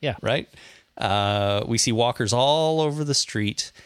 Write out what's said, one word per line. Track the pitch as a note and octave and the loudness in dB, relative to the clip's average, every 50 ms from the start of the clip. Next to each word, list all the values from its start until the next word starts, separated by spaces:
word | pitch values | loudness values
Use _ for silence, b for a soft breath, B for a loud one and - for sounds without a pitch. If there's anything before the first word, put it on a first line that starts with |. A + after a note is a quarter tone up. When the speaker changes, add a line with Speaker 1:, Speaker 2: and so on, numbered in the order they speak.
Speaker 1:
Yeah. | - C#3 A2 - | -6 -6 -6 -4
Speaker 2:
Right? | - - B2 C#3 - - B B B B B B B B B | -2 -2 -2 -2 -4 -8 B B B B B B B B B
Uh, | - - G2+ G2 G#2 G2+ G2+ G2+ G2+ G2+ G2+ G2+ G2+ - | -4 -2 0 2 2 2 2 2 2 2 2 2 0 0
we | - A#2 | 0 0
see | A2+ - B2 | 0 2 2
walkers | A2+ A2 A#2 A#2+ A#2 - A#2+ G2+ A#2 | 2 2 2 0 0 0 -2 0 2
all | A#2+ C3 C#3+ D3+ D#3+ D#3+ D#3 D#3+ D#3+ | 2 2 2 2 2 2 2 2 2
over | D#3 D3+ D3 D3+ D3+ | 0 0 0 -2 -2
the | D3 C#3 | -2 0
street, | - - - - G#2+ G#2 G#2 - - - - B B B | -2 -2 -2 -2 -2 -2 -2 -2 -4 -8 -10 B B B